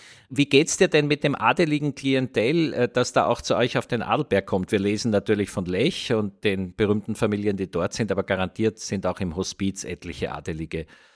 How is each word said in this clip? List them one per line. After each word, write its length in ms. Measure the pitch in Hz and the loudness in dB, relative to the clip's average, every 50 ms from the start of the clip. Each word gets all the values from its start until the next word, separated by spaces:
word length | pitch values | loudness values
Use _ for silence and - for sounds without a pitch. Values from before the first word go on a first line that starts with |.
| - - - - - _ | -20 -20 -20 -20 -18 _
Wie 180 | 131 131 143 | 0 0 2
geht's 300 | - - 135 160 - - | 4 6 4 4 4 2
dir 120 | - 196 175 | 2 4 4
denn 200 | - 151 147 143 | 4 4 2 2
mit 160 | 147 143 - | 0 0 0
dem 100 | 143 135 | 0 0
adeligen 600 | - 107 117 131 - 175 151 147 147 151 147 135 | 2 2 2 4 4 2 2 2 0 0 -2 -4
Klientel, 800 | - - 135 135 131 127 - - - 104 123 160 170 160 135 | -2 0 0 2 2 0 0 0 2 2 4 2 2 0 0
äh, 160 | - - 123 117 | 0 0 0 0
das 240 | - 127 123 - | 2 0 0 2
da 140 | - 131 92 | 2 2 2
auch 140 | 85 120 - | 4 2 0
zu 160 | - - - | 0 0 2
euch 200 | 90 120 127 - | 2 2 2 0
auf 100 | 131 - | -2 -2
den 160 | - 127 117 | -2 -4 -4
Adelberg 440 | - - 110 135 151 - 98 98 95 | 0 0 0 0 0 2 0 0 2
kommt? 240 | - 104 95 90 - | 0 0 -2 0 0
Wir 80 | 113 98 | 0 0
lesen 320 | 98 101 107 101 - 120 | 2 0 0 0 0 0
natürlich 400 | 104 98 95 - 107 104 101 - | 0 2 2 2 0 0 0 -2
von 140 | - 104 90 | -4 -4 -4
Lech 480 | 85 90 95 123 127 - - - - | -2 0 0 0 0 -2 -4 -4 -2
und 320 | 120 110 104 98 - _ - | 0 0 -2 -4 -6 _ -2
den 320 | 107 98 95 95 90 - | -2 0 0 -4 -6 -2
berühmten 400 | - 107 98 104 107 - - 104 | 0 0 2 2 0 -2 -6 -4
Familien, 400 | - 120 104 104 104 101 107 98 | -2 0 0 0 0 0 -2 -2
die 140 | 92 95 - | -2 -4 -4
dort 240 | - 85 87 101 - | -2 -2 -2 -2 -2
sind, 180 | - 113 98 | -4 -4 -2
aber 100 | 95 92 | -2 -2
garantiert 560 | 92 - 98 92 92 90 - - 110 110 101 - | -2 -2 -2 -2 -2 -4 -2 -2 -2 -2 -2 -4
sind 280 | - - 104 98 92 | -6 -6 -6 -2 -2
auch 140 | 92 87 - | -4 -4 -4
im 140 | 98 87 82 | -6 -4 -4
Hospiz 500 | 90 92 - - - 98 98 95 - - | -4 -6 -6 -6 -4 -4 -4 -4 -6 -10
etliche 480 | - 87 - - 85 82 - - - | -10 -10 -10 -10 -12 -8 -6 -6 -6
Adelige 540 | - 76 - - 85 80 80 80 - 82 80 - - - _ _ _ | -6 -8 -8 -8 -8 -8 -8 -6 -8 -8 -10 -10 -16 -20 _ _ _